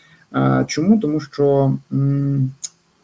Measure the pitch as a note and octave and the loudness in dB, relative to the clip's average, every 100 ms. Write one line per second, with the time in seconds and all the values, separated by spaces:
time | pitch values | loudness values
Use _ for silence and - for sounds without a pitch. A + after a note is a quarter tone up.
0 | _ _ _ C3 C3+ C3 C3 D3 F3+ A3 | _ _ _ -2 0 0 -2 0 2 2
1 | D3 D3+ C#3+ - C#3+ C#3 C3+ C3+ - C3+ | 2 -4 -4 -2 2 2 2 0 -4 -2
2 | C#3 C#3 C#3 C#3 C3 C3+ - _ _ _ | 0 0 -2 -2 -2 -6 -16 _ _ _